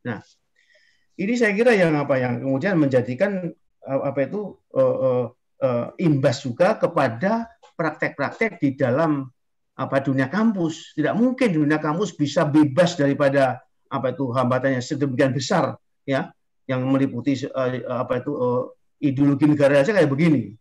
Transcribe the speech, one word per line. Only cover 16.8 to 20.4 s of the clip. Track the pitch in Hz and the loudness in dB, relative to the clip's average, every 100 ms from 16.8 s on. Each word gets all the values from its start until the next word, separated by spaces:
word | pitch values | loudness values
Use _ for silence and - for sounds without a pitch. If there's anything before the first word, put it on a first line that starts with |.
| 131 | 0
meliputi, | 135 135 120 117 135 | 0 0 -2 -2 -2
eh, | 131 131 127 127 | -4 -4 -4 -4
apa | - 123 123 123 | -6 -6 -4 -4
itu, | 147 | -4
eh, | 143 123 123 - - _ _ 147 | -4 -2 -2 -4 -12 _ _ -2
ideologi | 131 143 139 | 2 2 4
negara | 151 147 139 143 | 4 4 4 4
saja | 139 | 2
kayak | 202 147 | 2 2
begini. | 139 165 139 | 4 2 2